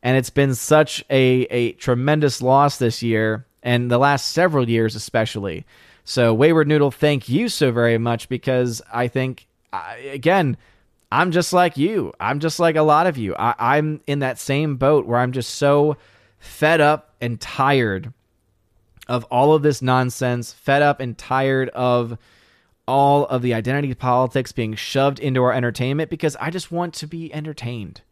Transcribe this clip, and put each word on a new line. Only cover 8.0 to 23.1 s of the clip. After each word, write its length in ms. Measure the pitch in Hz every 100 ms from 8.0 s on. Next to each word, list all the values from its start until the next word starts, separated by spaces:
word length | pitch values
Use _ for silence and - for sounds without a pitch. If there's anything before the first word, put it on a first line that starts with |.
| 117 117 -
because 520 | 123 - 127 123 117 -
I 160 | 117 123
think, 400 | 131 131 - _ _ _
I, 240 | 95 85 113
again, 600 | 135 139 143 190 156 90 _ _ _ _ _
I'm 220 | 117 180
just 200 | 170 170
like 240 | 180 175 143
you. 360 | 156 220 101 -
I'm 180 | 101 143
just 220 | 160 -
like 160 | 170 156
a 60 |
lot 260 | 156 151 180
of 100 | 143
you. 160 | 104 -
I, 180 | 110 -
I'm 420 | 120 143 151 151 -
in 140 | 143
that 180 | 131 120
same 380 | - 139 156 135
boat 280 | 135 151
where 140 | 117 120
I'm 140 | 127
just 240 | 127 120 -
so 400 | 143 143 147 147 _ _ _ _
fed 420 | - - 151 165
up 320 | 147 151 _ _
and 200 | 120 113
tired 760 | - - 135 139 117 95 110 - _ _ _ _ _ _ _ _ -
of 160 | 123 117
all 220 | 123 139
of 80 | 156
this 200 | 147 135
nonsense, 680 | 127 127 127 - 127 123 117
fed 300 | - - 139
up 180 | 147 143
and 180 | 127 113
tired 520 | - 135 135 135 131
of 460 | - 123 123 117 117 _ _ _ _ _ _ -
all 400 | 135 139